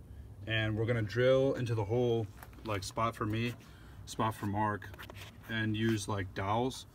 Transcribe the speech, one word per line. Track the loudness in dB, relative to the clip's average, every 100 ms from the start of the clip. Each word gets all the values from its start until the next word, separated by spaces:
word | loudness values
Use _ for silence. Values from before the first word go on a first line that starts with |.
| -16 -14 -14 -12 -2
And | 0 2 2
we're | 2
gonna | 2
drill | 0 4 6 8 6 2
into | 0
the | 0 2
hole, | 2 4 2 0 -8 -16 -10 -4
like, | -4
spot | -2 0 0 0
for | -2
me, | 0 -2 -4 -12 -20 -18 -16 -8
spot | -2 0 0
for | -2
Mark, | 2 2 0 -6 -14 -14 -14 -14 -14 -6
and | -2 0 2
use, | 2 2 0
like, | -2 -2 -2
dowels. | 0 2 2 -2 -10